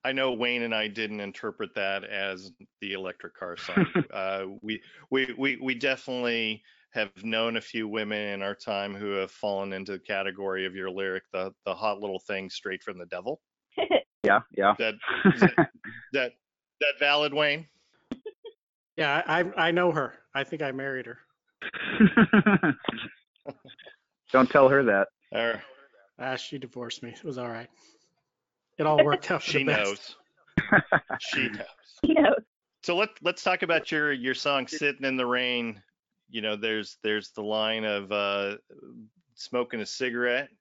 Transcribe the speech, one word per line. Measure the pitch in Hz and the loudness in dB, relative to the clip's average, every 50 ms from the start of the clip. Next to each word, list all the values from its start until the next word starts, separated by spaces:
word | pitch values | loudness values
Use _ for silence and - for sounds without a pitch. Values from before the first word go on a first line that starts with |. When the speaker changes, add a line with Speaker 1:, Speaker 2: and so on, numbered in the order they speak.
| _ | _
Speaker 1:
I | 131 | -2
know | 131 135 135 131 127 | 0 0 0 0 0
Wayne | 110 123 120 123 120 117 | 0 0 0 0 0 -2
and | 117 113 | -2 -2
I | 107 107 107 | -2 -2 -4
didn't | 101 113 110 104 107 104 | -4 -4 -6 -4 -4 -6
interpret | 101 98 92 - - 110 98 _ 107 92 _ | -8 -8 -10 -8 -10 -10 -6 _ -8 -6 _
that | 107 98 95 98 98 95 | -4 -2 -2 -2 -4 -6
as | - 104 98 98 98 95 92 92 95 - _ - _ _ _ | -6 -6 -6 -4 -4 -6 -8 -12 -18 -20 _ -20 _ _ _
the | 101 98 98 | -10 -8 -8
electric | 95 95 90 90 _ - - _ | -6 -6 -8 -10 _ -16 -20 _
car | - 95 90 87 | -12 -12 -10 -10
song. | - - - 90 - 175 - - 180 | -10 -10 -2 0 0 0 2 0 -4
Speaker 2:
<laughs> | - - - | -4 -4 -6
Speaker 1:
Uh, | 104 95 95 95 98 98 95 98 - | -6 -4 -4 -4 -4 -6 -8 -12 -14
we, | - 107 110 104 - - - - - _ | -8 -8 -8 -8 -10 -18 -20 -20 -10 _
we, | 131 131 131 127 117 104 | -2 -2 -2 -2 -4 -4
we, | 135 139 135 - | -2 -2 -2 -2
we | 131 131 131 | -4 -6 -4
definitely | 117 127 139 131 131 - - 127 123 123 120 117 117 113 110 107 104 _ _ _ _ _ _ | -2 -2 -2 -2 -2 -6 -8 -6 -4 -2 -2 0 0 -2 -2 -4 -6 _ _ _ _ _ _
have | _ 120 107 98 _ - 98 | _ -4 -4 -4 _ -10 -8
known | 113 110 113 113 117 113 | -4 -2 0 0 0 -2
a | 113 | -4
few | - - - 117 110 | -6 -6 -6 -6 -6
women | 107 104 110 107 104 107 104 104 104 101 | -4 -4 -4 -4 -2 -4 -4 -4 -4 -6
in | 98 98 | -4 -6
our | 98 101 | -6 -6
time | _ - - 104 98 101 101 101 | _ -6 -4 -4 -2 -2 -4 -6
who | 98 104 101 | -8 -6 -4
have | 101 98 95 95 | -2 -2 -4 -4
fallen | - - - 104 101 98 98 98 95 | -6 -6 -4 -2 -2 -2 -4 -4 -6
into | 95 95 95 98 | -8 -8 -8 -10
the | 92 | -10
category | _ - 104 98 98 98 92 95 98 98 95 95 92 | _ -6 -4 -4 -2 -4 -6 -6 -6 -4 -2 -2 -4
of | 92 90 | -4 -6
your | 95 92 95 | -6 -8 -6
lyric, | 92 98 98 95 92 95 _ _ | -6 -4 -4 -4 -4 -6 _ _
the, | - 95 92 95 90 _ _ | -6 -6 -6 -6 -8 _ _
the | 101 92 | -8 -6
hot | 90 107 110 101 98 | -2 -2 -4 -2 -2
little | 104 101 95 92 | -6 -6 -6 -8
thing | _ - 104 95 95 92 | _ -6 -8 -6 -6 -8
straight | - - - 104 95 92 - | -12 -10 -8 -8 -8 -8 -8
from | - 98 90 | -12 -12 -12
the | 87 | -12
devil. | 85 90 90 90 117 151 - _ _ _ _ _ _ _ | -10 -10 -8 -8 -8 -8 -8 _ _ _ _ _ _ _
Speaker 3:
<laughs> | - - 403 349 - - _ _ _ - | -6 -2 0 0 0 0 _ _ _ 2
Speaker 2:
Yeah, | - 98 107 - _ - | 4 4 4 2 _ -4
yeah. | - 95 101 104 | 2 4 4 4
Speaker 1:
That, | - 113 110 107 - - - | 4 0 -4 -4 -4 -6 -6
Speaker 2:
<laughs> | - - - 196 160 - | -4 4 4 4 6 6
Speaker 1:
that, | 202 180 - - 156 - _ - - - 113 - - - - | 4 4 6 4 0 0 _ -16 -16 -16 -16 -16 -18 -4 -2
that, | 139 127 123 _ _ _ _ _ _ _ _ _ _ | -2 -2 -2 _ _ _ _ _ _ _ _ _ _
that | 151 143 143 - | 0 0 2 2
valid, | 147 143 143 147 151 147 139 | 4 4 4 4 4 2 2
Wayne? | 151 151 147 143 156 165 _ _ _ _ _ _ _ _ _ - - _ 427 - _ _ 466 _ _ _ _ _ _ _ _ _ | 2 2 2 2 -2 -6 _ _ _ _ _ _ _ _ _ -14 -12 _ -16 -16 _ _ -20 _ _ _ _ _ _ _ _ _
Speaker 4:
Yeah, | - 160 143 139 160 170 | -2 0 2 2 0 2
I, | - 156 170 | 2 2 2
I, | 180 180 202 - 165 | 2 0 0 2 2
I | 170 | 4
know | 170 175 180 180 | 4 4 4 4
her. | 156 151 135 117 - - _ _ _ | 2 2 -2 -2 -6 -14 _ _ _
I | 139 139 | -4 -4
think | - - 151 | -4 -4 -4
I | 151 139 127 | -4 -4 -4
married | 135 135 139 135 131 120 | -4 -6 -6 -6 -6 -8
her. | 117 120 - _ _ _ _ _ _ _ _ | -10 -14 -18 _ _ _ _ _ _ _ _
Speaker 2:
<laughs> | - - - - - - - - 220 190 - 240 208 - - 208 - 214 202 175 - 165 143 - - - - - - - - _ _ _ _ _ _ 143 - _ _ 131 - _ - - - _ _ _ _ _ _ _ | -14 -10 -8 -8 -6 -6 4 6 6 6 8 8 6 8 8 6 8 8 4 6 4 2 0 0 -4 -6 -6 -6 -12 -14 -16 _ _ _ _ _ _ -14 -14 _ _ -20 -20 _ -20 -20 -20 _ _ _ _ _ _ _
Don't | - 131 131 123 | 6 6 6 8
tell | - 147 135 131 | 8 8 10 10
her | 139 139 135 | 8 6 6
that. | 117 101 98 98 - _ _ _ _ - | 6 4 4 4 2 _ _ _ _ -4
Speaker 1:
All | 113 117 | -2 0
right. | 117 113 107 - - - - - _ _ _ _ _ _ - | 0 -2 -4 -8 -16 -20 -20 -20 _ _ _ _ _ _ -8
Speaker 4:
Ah, | 123 131 131 | -6 -6 -6
she | 123 - - - | -6 -8 -10 -10
divorced | 135 131 120 - 127 120 117 - - - | -10 -10 -12 -10 -10 -10 -10 -10 -10 -12
me. | 117 | -14
It | 110 - - | -14 -12 -10
was | 165 131 | -8 -8
all | 123 123 120 | -6 -8 -8
right. | 117 113 120 - _ _ _ _ _ _ _ _ _ _ _ _ _ _ _ _ _ _ _ _ _ | -8 -10 -12 -14 _ _ _ _ _ _ _ _ _ _ _ _ _ _ _ _ _ _ _ _ _
It | - 151 | -2 2
all | 156 151 151 151 | 4 6 6 6
worked | 147 147 - - - | 6 4 0 0 -2
out | 190 147 - | -2 -2 -2
for | - | 0
Speaker 1:
She | - 139 | 0 0
Speaker 4:
the | 135 | 2
best. | - - 107 104 98 101 101 - - - _ _ _ _ _ _ _ _ - - - | 2 2 2 2 0 -2 -4 -10 -18 -18 _ _ _ _ _ _ _ _ -4 0 4
Speaker 1:
knows. | - 180 147 - | 4 4 4 4
Speaker 2:
<laughs> | - 143 - _ - - | 0 0 0 _ -10 -8
Speaker 1:
She | - - - 147 131 - | -6 -6 -4 -2 -2 -4
knows. | - 104 101 - - _ _ _ - - - | -4 -8 -12 -12 -14 _ _ _ -8 -2 2
Speaker 3:
She | - 320 | 4 4
knows. | 320 - 196 277 269 220 _ _ _ _ _ _ _ - | 6 6 6 4 2 -2 _ _ _ _ _ _ _ -4
Speaker 1:
So | - 175 | -2 0
let, | 180 214 214 - - | 0 0 -2 -4 -4
let's | 151 175 170 - - | -2 -2 -2 0 0
talk | 196 180 180 - | 0 0 0 2
about | 165 170 156 - - | 2 2 2 2 0
your, | 165 156 151 147 | 0 0 2 2
your | 143 127 120 131 131 | 0 0 -2 -2 -2
song | - - 147 143 135 127 | 0 0 0 0 0 0
"Sitting | 120 160 156 151 143 135 135 135 | -4 -6 -2 -2 -2 -2 0 -2
in | 135 131 | -2 0
the | 131 127 | 0 0
Rain." | 123 123 123 127 123 123 120 117 117 110 101 _ _ _ _ _ _ _ _ _ _ | 0 0 0 0 0 -2 -2 -2 -4 -8 -10 _ _ _ _ _ _ _ _ _ _
You | - 117 | -10 -6
know, | 104 110 107 | -4 -4 -4
there's, | 104 107 110 110 110 104 - - _ - | -2 -2 -2 -2 -2 -4 -8 -14 _ -2
there's | 110 107 107 98 - | 0 0 0 -2 -6
the | _ - 104 | _ -8 -6
line | 107 107 110 107 110 110 110 110 | -2 -2 0 0 0 -2 -2 -2
of, | 107 104 101 98 95 | -2 -2 -2 -4 -4
uh, | 104 101 101 101 101 101 101 101 101 - _ _ - - - 131 123 120 110 110 _ _ _ _ _ | -2 -2 0 0 0 0 -2 -4 -6 -8 _ _ -20 -20 -20 -20 -20 -20 -20 -20 _ _ _ _ _
smoking | - - - - 123 123 123 - 113 | -18 -14 -4 -2 -2 -2 -2 -4 -8
a | 104 | -6
cigarette. | - - - 131 127 117 120 123 120 120 131 139 - _ _ | -8 -6 -4 -4 -4 -2 0 0 0 0 0 -2 -6 _ _